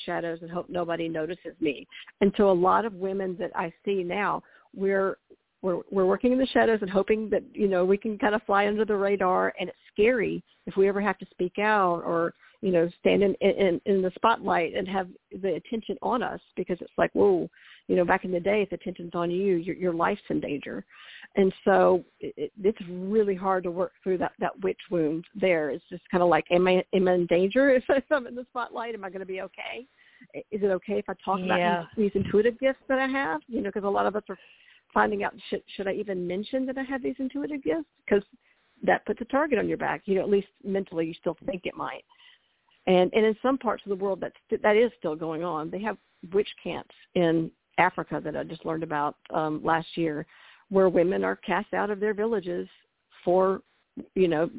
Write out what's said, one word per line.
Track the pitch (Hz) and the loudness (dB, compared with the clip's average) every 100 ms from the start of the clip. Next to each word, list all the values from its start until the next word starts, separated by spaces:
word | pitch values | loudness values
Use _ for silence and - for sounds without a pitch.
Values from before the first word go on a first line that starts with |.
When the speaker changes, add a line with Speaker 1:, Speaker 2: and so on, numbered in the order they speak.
| - | -8
Speaker 1:
shadows | 170 170 165 | -6 -6 -8
and | 170 | -8
hope | 175 - | -8 -6
nobody | 180 170 165 165 | -6 -4 -4 -4
notices | 160 156 185 170 - | -4 -6 -8 -14 -6
me." | 156 127 139 - - - | -4 -4 -10 -20 -20 0
And | 202 196 | 2 4
so | 202 | 4
a | 180 185 | 6 4
lot | 190 220 | 4 2
of | |
women | 185 190 196 190 180 | -4 -6 -4 -6 -6
that | 180 - | -6 -6
I | 175 - | -8 -8
see | - 196 | -4 -4
now, | 175 190 190 160 - - _ | -2 -2 -2 -4 -8 -20 _
we're, | - 196 196 196 - _ _ _ _ | -4 0 2 0 -2 _ _ _ _
we're, | 185 175 - | -4 -4 -2
we're | 196 185 | 0 2
working | 196 247 | 2 2
in | 254 | 2
the | 262 | 2
shadows | 247 226 220 | 2 4 2
and | 196 | 0
hoping | 190 196 220 220 | 0 2 0 0
that, | 196 - | -4 -4
you | - 202 | -2 0
know, | 180 | 2
we | 185 202 | 2 2
can | 220 208 | 0 -2
kind | 208 214 | 0 0
of | |
fly | - 202 208 | 0 0 2
under | 214 214 | 0 0
the | 202 | 0
radar, | 196 196 185 185 190 - | 0 0 2 2 0 -2
and | 190 | -10
it's | - _ | -12 _
scary | - 214 254 165 170 - _ - | 2 2 2 0 -4 -10 _ -6
if | - | 2
we | 196 | 2
ever | 196 | 2
have | 202 190 | 0 -2
to | 190 | -6
speak | - 180 - | -6 -4 -2
out | 208 214 185 170 - | 2 4 2 0 0
or, | 170 170 - _ _ | 0 -2 -4 _ _
you | 196 | 0
know, | 175 170 - | 2 2 0
stand | 190 185 | 2 4
in, | 196 - | 4 2
in, | 196 - 196 170 - | 0 2 2 0 0
in | 196 | 0
the | 185 - | 0 0
spotlight | 220 226 190 180 165 208 | 0 0 0 -2 -2 -4
and | 185 | -4
have | 190 185 185 _ 202 | -4 -6 -10 _ -8
the | 190 160 | -4 -4
attention | - 226 - 190 | -6 -8 -8 -6
on | 190 240 | -4 -2
us, | 190 180 - - | -4 -8 -10 -8
because | 180 175 | -6 -6
it's | - - | -6 -2
like, | 170 | 0
"Whoa, | - 202 180 165 - - - - | 4 4 4 0 -10 -20 -14 -2
you | 185 | 2
know, | 175 | 4
back | 185 185 | 2 0
in | |
the | 180 | -4
day, | 175 214 | 0 0
if | 190 | 0
attention's | 170 - 180 170 175 | -4 -10 -10 -8 -4
on | 175 | -2
you, | 175 202 175 | 0 2 0
your, | 180 165 | 0 -4
your | 185 | -2
life's | 165 175 208 - | 0 0 -2 -4
in | 151 | -4
danger." | - 143 - 170 - - - - - - | -4 -6 -8 -12 -14 -20 -20 -20 -4 2
And | 190 - | 2 2
so | - 185 180 180 - _ | 4 6 6 4 0 _
it, | 156 - | -12 -8
it, | 147 - | -10 -2
it's | 196 226 175 | -2 -2 -4
really | 180 190 220 202 185 | -8 -2 0 2 0
hard | 196 185 | 0 0
to | 180 | 0
work | 170 175 - | -4 -4 -4
through | 196 180 | -4 -2
that, | 175 - | -2 -4
that | 180 - | -6 -4
witch | 190 180 - | -6 -6 -4
wound | 180 156 160 - 202 | -2 0 -2 -8 -2
there. | 185 165 151 | 2 2 0
It's | 143 - | -6 -10
just | 175 - | -18 -2
kinda | 185 175 | 2 6
like, | 160 - | 4 4
"Am | 175 185 | 4 6
I, | 185 - | 4 2
am | 190 185 | 2 4
I | |
in | 180 170 | 2 4
danger | 175 196 247 277 | 2 4 4 4
if, | 262 - | 4 2
<laughs> | |
if | 277 - | 0 2
I'm | 294 240 | -2 -2
in | 247 | -12
the | 247 | -10
spotlight? | 247 233 240 233 | -8 -8 -8 -8
Am | 226 190 | -8 -10
I | |
gonna | 190 185 | -10 -10
be | 190 | -10
okay? | 196 - 214 226 262 _ _ _ - - - | -10 -12 -12 -12 -16 _ _ _ -18 -16 -10
Is | 208 | -2
it | 196 185 | 0 0
okay | - 202 | -2 -4
if | 208 | -4
I | 190 | -6
talk | - 190 | -2 -2
Speaker 2:
Yeah. | 185 | 0
Speaker 1:
about | 185 175 175 165 - | 2 2 0 -2 -2
these, | 202 | 0
these | 196 | 0
intuitive | - 202 226 233 | 2 2 2 2
gifts | 269 269 - | -2 -2 -2
that | 262 | 0
I | 262 | 0
have?" | 269 285 311 - | -2 -2 -4 -6
You | 226 | -6
know, | 196 | -6
'cause | 202 196 | -4 -2
a | |
lot | 202 202 | 0 0
of | 202 | -2
us | - | -6
are | 190 - _ _ _ _ | -12 -18 _ _ _ _
finding | 208 214 202 | 2 2 0
out, | 202 220 - | -4 -8 -8
"Should, | 208 - - | -8 -8 -8
should | 196 | -4
I | |
even | 190 208 185 175 | -4 -4 -4 -4
mention | 180 214 262 262 | -4 -4 -4 -4
that | 262 | -6
I | |
have | 262 269 | -6 -6
these | 269 269 | -6 -4
intuitive | 262 277 285 294 | -6 -6 -6 -6
gifts?" | 294 330 302 _ - | -4 -4 -6 _ 0
'Cause | 208 - _ _ _ _ _ | 0 0 _ _ _ _ _
that | 202 - - | 0 0 0
puts | 208 | -8
a | 233 | -4
target | 269 311 226 | -2 0 0
on | 180 | 0
your | 156 | -2
back. | 147 151 - | -4 -4 -2
You | 190 | -2
know, | |
at | 147 | 2
least | 202 196 _ 202 | 0 0 _ -6
mentally, | 196 190 165 165 | -4 -4 -4 -6
you | |
still | 165 - 165 - | -6 -6 -6 -6
think | 180 - | -8 -8
it | 156 | -8
might. | 143 131 - _ _ _ _ _ _ _ - | -10 -10 -16 _ _ _ _ _ _ _ 2
And, | 180 180 | 4 4
and | 220 214 | 4 2
in | 208 | 2
some | 254 269 | 0 0
parts | 233 202 - | -2 -4 -6
of | |
the | 190 | -6
world, | 196 180 | -4 -4
that's, | - - - 220 | -8 -14 -8 -2
that | 214 214 | 2 4
is | 240 - | 2 0
still | 175 156 | -6 -6
going | 160 160 | -6 -6
on. | 175 156 160 | -6 -6 -6
They | 185 | -6
have | 214 196 _ _ 175 | -6 -8 _ _ -4
witch | 190 214 - | -2 -2 -6
camps | 180 151 - - _ | -10 -10 -12 -20 _
in | 185 170 165 165 - _ - | 2 4 2 0 -8 _ 2
Africa | 175 - 165 151 | 2 2 -8 -8
that | - 147 | -6 -8
I | |
just | 147 165 170 | -8 -10 -6
learned | 160 | -6
about, | 160 151 147 - - | -4 -2 -4 -6 -6
um, | - 156 156 | -4 -2 -2
last | 165 160 165 - | 0 0 -2 -4
year, | 165 147 160 _ - - - | -4 -4 -10 _ -20 -20 -2
where | 190 190 | 4 4
women | 175 175 196 | 4 2 2
are | 190 190 | -2 -4
cast | - 180 214 | -2 -2 -2
out | 185 202 | -4 -2
of | 202 | -2
their | 208 202 | -2 -2
villages | 220 220 175 175 190 _ _ _ _ _ | -2 -2 -4 -6 -8 _ _ _ _ _
for, | - 180 190 190 - _ _ - - - | 2 4 4 0 -6 _ _ -16 -8 0
you | 185 | 2
know, | 156 170 | 2 -2